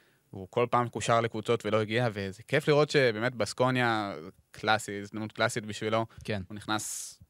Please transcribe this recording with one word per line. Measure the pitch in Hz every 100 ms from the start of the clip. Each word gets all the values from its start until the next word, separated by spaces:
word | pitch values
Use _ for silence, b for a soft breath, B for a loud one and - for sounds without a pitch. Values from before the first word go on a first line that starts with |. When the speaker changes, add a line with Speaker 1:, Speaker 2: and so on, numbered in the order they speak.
| _ _ _
Speaker 1:
הוא | 98 92
כל | 120 120
פעם | 120 120
קושר | - 117 117
לקבוצות | 113 110 107 117 104
ולא | 107
הגיע, | 107 113 123
וזה | 101 98 -
כיף | - 147 151
לראות | 143 151
שבאמת | 147 127 107 123
בסקוניה, | 120 101 - 127 127 120 110 101 76 90 - _
קלאסי, | - 107 107 - 101
הזדמנות | 101 110 110
קלאסית | - 110 120 107
בשבילו. | 104 110 110 113 b
Speaker 2:
כן. | - 104 92
Speaker 1:
הוא |
נכנס, | 104 - 107 - - - -